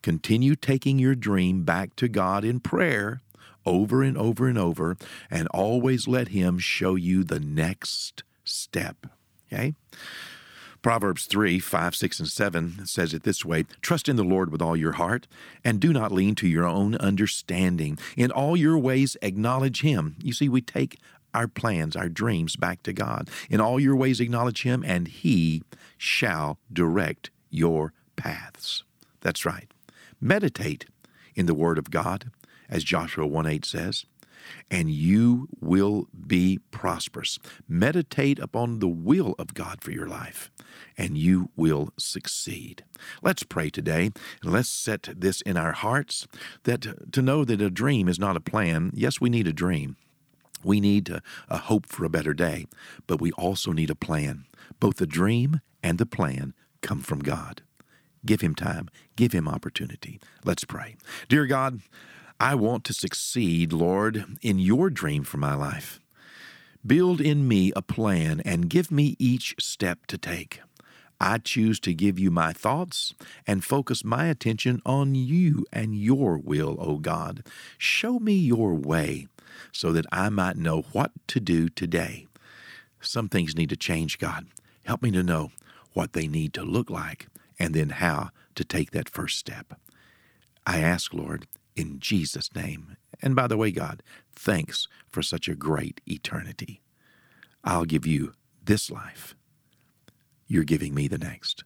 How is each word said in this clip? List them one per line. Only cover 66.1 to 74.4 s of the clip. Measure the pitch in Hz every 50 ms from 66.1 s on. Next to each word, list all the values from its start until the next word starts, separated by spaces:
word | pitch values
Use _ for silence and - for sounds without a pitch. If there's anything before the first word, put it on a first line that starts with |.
| _ _ - - - - - - - - - _ _ _ -
Build | 104 127 165 185 180 180 156
in | 151 156 147 147 139
me | 127 113 98 92 98 -
a | 98
plan | - - - - 113 104 95 85 80 78 78 78 -
and | - 90 85 87 85
give | - 175 180 -
me | 160 143 147 143 - _
each | 131 127 123 123 - - - -
step | 117 - - - 104 90 87 _ _
to | - -
take. | 92 - - 87 87 85 - - - - _ _ _ - _ - - _ _ _ _
I | - 90 107
choose | 117 - - - 123 110 110 110 -
to | - 95 87
give | 80 95 101 95
you | 90 95 92
my | 85 85 82 80 82
thoughts | - - 107 131 156 180 175 - - - - - _ - - - - _
and | - 104 95 -
focus | - 135 139 135 - 123 - -
my | 110 113 127 160
attention | 165 151 -